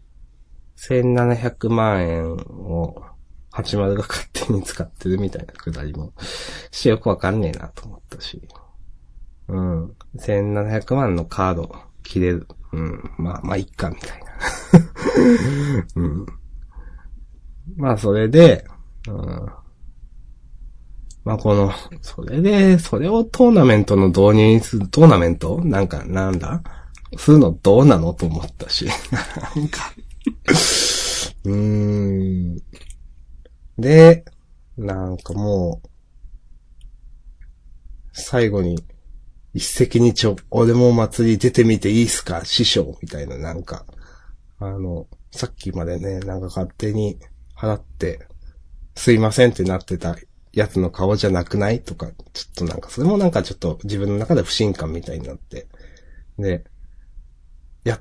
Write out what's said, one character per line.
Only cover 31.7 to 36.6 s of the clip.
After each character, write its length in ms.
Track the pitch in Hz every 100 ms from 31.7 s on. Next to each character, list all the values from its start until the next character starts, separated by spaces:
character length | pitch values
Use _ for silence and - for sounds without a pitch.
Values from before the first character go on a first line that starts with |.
| 107 104 104 101 95 95 92 90
ん。 20 | 87 - - - - - - - - - - - -
で、 460 | 120 156 160 165 - - _ - - -
な 320 | 101 95 92
ん 80 | 90
か 140 | -
も 480 | 90 104 98 87 82
う、 40 | - - _ - - - - -